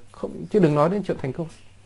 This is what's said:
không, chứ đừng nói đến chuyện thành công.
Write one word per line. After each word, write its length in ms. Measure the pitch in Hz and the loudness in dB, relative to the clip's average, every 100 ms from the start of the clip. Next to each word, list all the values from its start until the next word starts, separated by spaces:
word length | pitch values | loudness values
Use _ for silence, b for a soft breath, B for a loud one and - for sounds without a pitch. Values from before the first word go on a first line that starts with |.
| - | -10
không, 200 | - - - 165 | -12 -10 -10 -2
chứ 80 | 214 | 4
đừng 160 | 160 147 | 4 4
nói 140 | 156 | 2
đến 140 | 202 | 0
chuyện 140 | - - | -4 -6
thành 120 | 135 | -6
công. 140 | 127 160 - - - | -6 -10 -12 -20 -20